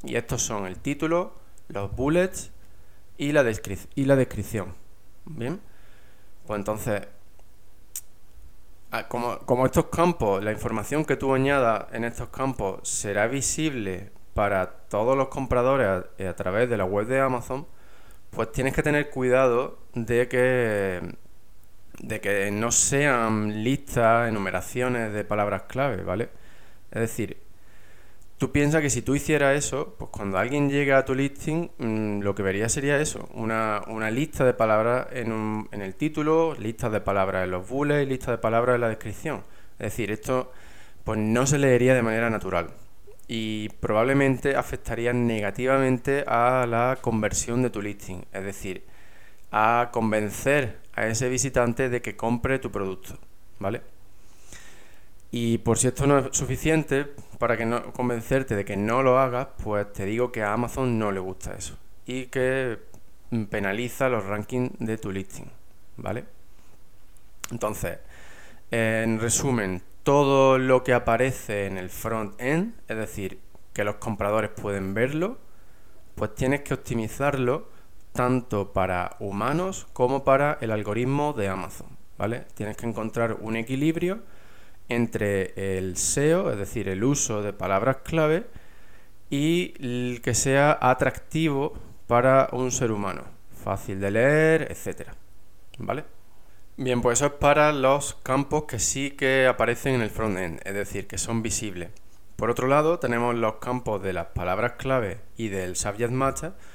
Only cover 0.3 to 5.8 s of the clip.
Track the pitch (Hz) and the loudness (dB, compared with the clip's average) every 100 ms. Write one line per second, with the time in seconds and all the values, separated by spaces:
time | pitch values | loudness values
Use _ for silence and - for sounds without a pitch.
0.3 | 123 - 107 92 92 135 143 160 170 208 | -2 -2 -2 -4 -4 -4 -2 0 0 -2
1.3 | - - - - 101 98 120 139 175 190 | -8 -14 -12 -8 -6 -4 0 4 4 4
2.3 | - - - - - - - - - 143 | -2 -10 -12 -12 -12 -12 -14 -12 -4 4
3.3 | 147 120 104 98 95 - - 135 135 123 | 6 6 2 -2 -6 -4 0 6 6 4
4.3 | 107 95 104 92 - - - - - - | 0 -4 -4 -4 -8 -12 -12 -14 -12 -10
5.3 | 107 120 196 - - | -6 -6 -6 -10 -12